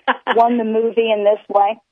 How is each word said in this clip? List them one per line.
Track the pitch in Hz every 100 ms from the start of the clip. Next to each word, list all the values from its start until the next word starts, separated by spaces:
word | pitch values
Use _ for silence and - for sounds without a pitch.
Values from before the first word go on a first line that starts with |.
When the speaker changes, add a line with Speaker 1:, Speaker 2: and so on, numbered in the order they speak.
| -
Speaker 1:
<laughs> | - - 220
Speaker 2:
One | 233 240
the |
movie | 220 220 226 233 226
in | 214
this | 202 208 -
way? | 202 202 220 _